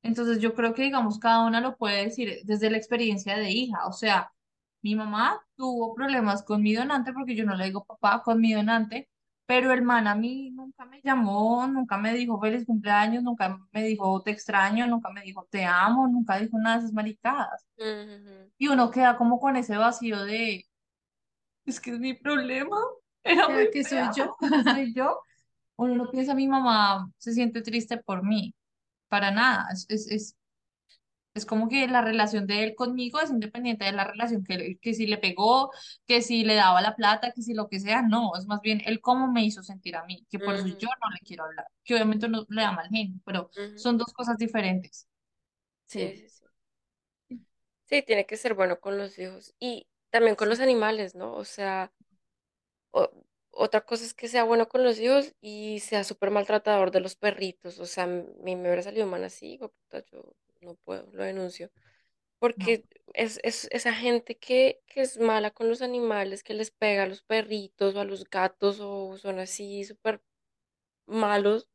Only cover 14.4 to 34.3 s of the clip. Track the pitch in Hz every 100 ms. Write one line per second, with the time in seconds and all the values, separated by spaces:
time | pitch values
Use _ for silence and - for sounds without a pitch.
14.4 | - 202 196 214 240 233 226 196 196 190
15.4 | - 202 180 175 196 240 262 247 226 196
16.4 | 220 226 220 226 233 214 208 214 226 -
17.4 | 208 - _ _ 220 214 214 202 202 196
18.4 | - _ 285 277 233 247 254 240 233 240
19.4 | 277 254 226 208 226 240 233 208 202 220
20.4 | 226 190 - _ _ _ _ _ _ _
21.4 | _ _ - 247 - 240 254 254 285 294
22.4 | 254 262 285 415 494 - _ _ - 339
23.4 | 302 269 427 285 277 269 247 214 277 -
24.4 | 311 294 240 262 262 233 262 - - _
25.4 | _ _ _ - 247 240 247 254 262 269
26.4 | 269 269 254 220 208 196 185 _ - 233
27.4 | 240 226 226 233 226 233 - 185 196 214
28.4 | - - _ _ _ _ _ 202 202 202
29.4 | 254 208 - 190 - 214 214 214 214 _
30.4 | _ _ _ _ _ _ _ _ _ -
31.4 | 208 220 226 269 254 254 220 220 214 214
32.4 | 196 208 220 220 247 247 240 294 311 247
33.4 | 214 240 247 220 196 202 196 208 233